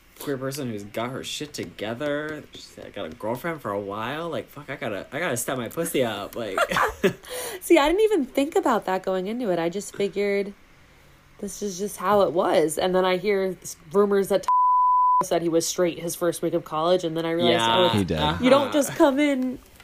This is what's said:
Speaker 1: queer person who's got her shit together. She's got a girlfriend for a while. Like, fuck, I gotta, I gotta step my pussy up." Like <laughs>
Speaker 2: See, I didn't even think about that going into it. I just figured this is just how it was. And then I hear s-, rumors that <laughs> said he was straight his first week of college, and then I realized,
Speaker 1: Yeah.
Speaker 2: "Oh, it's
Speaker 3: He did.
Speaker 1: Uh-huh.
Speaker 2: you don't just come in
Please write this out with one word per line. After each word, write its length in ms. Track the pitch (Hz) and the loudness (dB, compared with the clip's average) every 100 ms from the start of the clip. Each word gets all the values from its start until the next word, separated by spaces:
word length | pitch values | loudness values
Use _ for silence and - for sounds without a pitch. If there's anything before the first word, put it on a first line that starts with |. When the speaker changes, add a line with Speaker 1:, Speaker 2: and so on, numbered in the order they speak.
| - - | -20 -12
Speaker 1:
queer 180 | - 135 | -8 -6
person 320 | 135 139 127 | -6 -6 -6
who's 140 | 104 | -8
got 260 | 104 110 117 | -8 -8 -6
her 140 | 131 | -8
shit 280 | - - 151 | -8 -8 -8
together. 920 | - 90 - 104 120 147 147 151 151 123 | -10 -10 -8 -8 -6 -4 -4 -6 -10 -14
She's 240 | - - - - | -20 -20 -18 -14
got 120 | 101 85 | -12 -12
a 20 | |
girlfriend 520 | - 107 127 175 160 | -8 -6 -4 -6 -6
for 100 | 117 | -6
a 80 | 101 | -6
while. 500 | 101 101 117 151 170 | -4 -6 -6 -6 -6
Like, 180 | 131 - | -8 -8
fuck, 220 | 139 147 | -12 -12
I 60 | 135 | -8
gotta, 320 | 123 98 - | -6 -8 -8
I 60 | 143 | -6
gotta 180 | 175 120 | -4 -4
step 200 | - 131 | -4 -6
my 120 | 113 | -6
pussy 340 | - 165 151 | -6 -2 0
up." 320 | 120 101 98 - | 0 -2 -8 -8
Like 240 | 110 92 - - 466 - | -4 -2 0 0 -2 0
<laughs> 600 | - - - 494 - 381 | 0 -2 -10 -10 -10 -6
Speaker 2:
See, 180 | - 330 | 4 6
I 80 | 285 | 6
didn't 140 | 370 | 4
even 260 | 440 403 247 | 4 2 0
think 280 | - 285 370 | 0 0 2
about 300 | 311 214 - | 2 0 0
that 160 | 185 | -4
going 240 | 190 185 185 | -2 -2 -2
into 240 | 233 233 | -4 -2
it. 80 | 170 | 0
I 120 | 165 | 0
just 260 | 190 190 - | -4 -6 -4
figured 580 | 202 196 202 202 202 202 - - - - - - - - | -2 0 0 0 -2 -8 -20 -20 -20 -20 -20 -20 -20 -12
this 240 | 202 - | -12 -6
is 160 | 208 175 | -8 -6
just 180 | 202 - | -8 -4
how 240 | 185 208 | 2 4
it 100 | 185 | 4
was. 440 | 165 208 170 156 156 | 2 2 4 2 2
And 160 | 185 | 0
then 100 | 185 | 2
I 140 | 185 185 | 2 2
hear 400 | 202 196 190 175 | 0 0 0 -4
s-, 120 | - - 160 | -12 -16 -2
rumors 360 | 180 202 202 190 | 2 4 2 2
that 160 | 190 - 988 1017 988 - | 0 2 4 4 4 4
<laughs> 380 | - - - | 4 4 2
said 180 | - 170 | 2 0
he 80 | 170 | 2
was 180 | 165 165 | 0 0
straight 300 | - 180 156 | 0 0 -2
his 180 | 170 - | -6 -2
first 260 | 175 165 | -2 -2
week 100 | 170 | -2
of 100 | 170 | -2
college, 400 | - 156 165 180 | -2 -2 2 2
and 140 | 170 160 | 2 -2
then 80 | 165 | -2
I 60 | |
realized, 220 | 165 175 170 113 | 0 2 4 4
Speaker 1:
Yeah. 120 | 113 | 4
Speaker 2:
"Oh, 80 | - | 4
it's 80 | - | 4
Speaker 3:
He 80 | 90 | 2
did. 120 | 80 | 0
Speaker 1:
Uh-huh. 240 | 151 - | 0 2
Speaker 2:
you 60 | 247 | 4
don't 200 | 277 269 | 4 4
just 200 | 302 269 | 0 0
come 260 | - 311 269 | 4 4 4
in 380 | 294 269 254 240 - - | 2 0 -2 -6 -14 -20